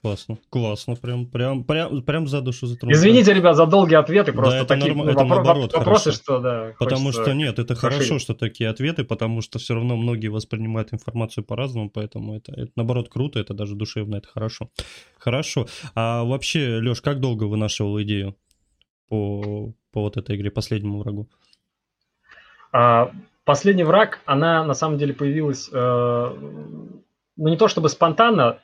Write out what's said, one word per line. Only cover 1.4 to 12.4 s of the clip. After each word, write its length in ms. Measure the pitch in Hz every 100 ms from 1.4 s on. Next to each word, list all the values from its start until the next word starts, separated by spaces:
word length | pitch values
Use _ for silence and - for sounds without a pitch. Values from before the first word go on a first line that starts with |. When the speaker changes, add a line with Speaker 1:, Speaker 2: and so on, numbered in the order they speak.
| 123 135
Speaker 1:
прям, 400 | 123 156 165 143
прям 240 | 127 151 151
за 140 | 143
душу 260 | 127 123 123
затронул. 260 | 120 120
Speaker 2:
Извините, 400 | 147 196 240 202
ребят, 220 | 190 170
за 120 | 151 165
долгие 280 | 196 175
ответы, 380 | 156 151 190 202
Speaker 1:
Да, 60 | 117
Speaker 2:
просто 180 | 117 131
Speaker 1:
это 100 | 127
Speaker 2:
такие, 260 | 135 139
Speaker 1:
норм-, 140 | 147 151
Speaker 2:
ну, 60 |
Speaker 1:
это 80 | 143
Speaker 2:
вопро-, 140 | 131 -
Speaker 1:
наоборот 360 | 131 151 120
Speaker 2:
вопросы, 380 | - - 208 156
Speaker 1:
хорошо. 120 | -
Speaker 2:
что, 160 | - 127
да, 320 | 123 120 113 113
Speaker 1:
Потому 280 | 120 131
Speaker 2:
хочется 180 | 139 113
Speaker 1:
что 120 | 113
нет, 240 | 139 147 110
это 140 | 120
Speaker 2:
расширить. 200 | 120 113
Speaker 1:
хорошо, 240 | 117 127 135
что 160 | -
такие 340 | 110 113 - 110
ответы, 360 | 110 139 165
потому 380 | 131 147 113 113
что 180 | 110 120
всё 160 | - 117
равно 200 | 123 120
многие 300 | 117 117 110
воспринимают 680 | 107 - 110 113 113 110
информацию 520 | 110 - 117 110 -
по-разному, 440 | 104 113 135 120 104
поэтому 460 | 107 107 113 107
это, 160 | 107